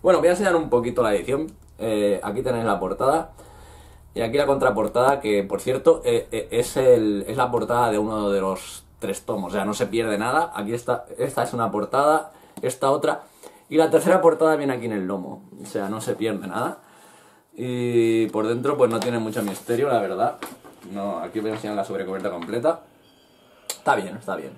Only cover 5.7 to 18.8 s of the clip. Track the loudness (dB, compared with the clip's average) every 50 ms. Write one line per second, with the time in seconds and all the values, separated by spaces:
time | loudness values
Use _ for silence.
5.7 | -2 4 4 4 4 4 2 0 0 0 -2 -4 -6 -8 -6 -2 -2 -2 -2 0
6.7 | 0 4 8 8 8 8 6 2 0 -2 -4 -4 -2 -2 0 0 0 -2 0 0
7.7 | 2 2 2 2 2 0 0 0 -2 -2 0 0 0 0 0 0 -2 -4 -8 -14
8.7 | -16 -18 -20 -20 -12 -8 -6 -6 -6 -6 -6 -6 -6 -4 -4 -4 -4 -4 -2 -2
9.7 | -2 -4 -4 -2 -2 -2 0 0 -2 -2 -2 0 0 0 0 -2 -6 -8 -6 -6
10.7 | -6 -6 -2 -4 -4 -4 -4 -12 -6 -6 -6 -4 -2 -2 -4 -2 -2 -2 -2 -2
11.7 | -2 -4 -4 0 0 2 4 4 4 2 0 -6 -18 -20 -20 -20 -14 -6 -6 -6
12.7 | -4 0 0 0 2 2 0 -2 -2 -4 -10 -20 _ _ -20 -20 -20 -20 _ _
13.7 | 2 2 4 6 4 4 4 6 4 6 6 6 6 6 4 4 4 2 2 -2
14.7 | -2 -2 -4 -4 -4 -2 -2 -4 -4 -6 -6 -10 -14 -16 -18 -20 -18 -18 -16 -8
15.7 | -6 -6 -4 -4 -6 -6 -4 -6 -4 -2 -2 -2 -2 -4 -6 -6 -6 -4 -4 -6
16.7 | -6 -10 -18 _ -20 -20 -20 -20 -20 -20 -20 -20 _ _ _ _ _ -10 -6 -6
17.7 | -4 -2 -2 2 4 4 4 4 4 2 2 2 0 -2 0 0 -2 0 0 -2
18.7 | 2 4